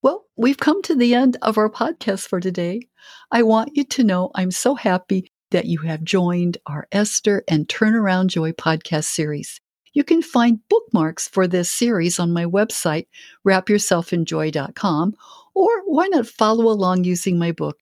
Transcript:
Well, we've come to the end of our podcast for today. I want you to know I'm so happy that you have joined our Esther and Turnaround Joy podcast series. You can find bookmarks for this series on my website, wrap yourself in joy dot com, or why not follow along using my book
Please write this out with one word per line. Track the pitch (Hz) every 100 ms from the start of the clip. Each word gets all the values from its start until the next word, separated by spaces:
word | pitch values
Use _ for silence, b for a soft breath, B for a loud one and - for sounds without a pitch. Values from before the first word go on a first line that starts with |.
Well, | 262 359 _ -
we've | 240 277
come | - 392
to | -
the | 294 240
end | 240 262 247
of | - 214
our | 214
podcast | - 254 339 - 196 -
for | 185
today. | 185 180 175 202 - B B B B
I | 233
want | 226 220 254 294
you |
to | 277 -
know | 226 180 185
I'm | - 185
so | 180 240
happy | 269 208 185 - 190 180 _ _
that | 175 -
you | 165
have | 160 156
joined | 160 190 175 175 175 175 -
our | 147 -
Esther | 196 208 - - 202 -
and | 156 151
Turnaround | - 214 226 202 185 190
Joy | 180 160
podcast | 165 - 160 - 156
series. | 156 - 151 147 - - _ _ _
You | 285
can | 285 330
find | 320 247 240 220 _
bookmarks | 440 - 185 156 170 -
for | - 185
this | 180 175
series | - 240 214 170 180
on | 170
my | 170
website, | 170 190 214 - 170 156 - B B B
wrap | 196 190 185
yourself | 208 - 175 170
in | 175
joy | 160 160 156
dot | 151 135
com, | - 202 151 180 208 B B B
or | 381 392 453
why | 392 302 381
not | 339 220
follow | - 214 226 226
along | 214 185 185
using | 180 175 - 175
my | 170
book | 165 147 147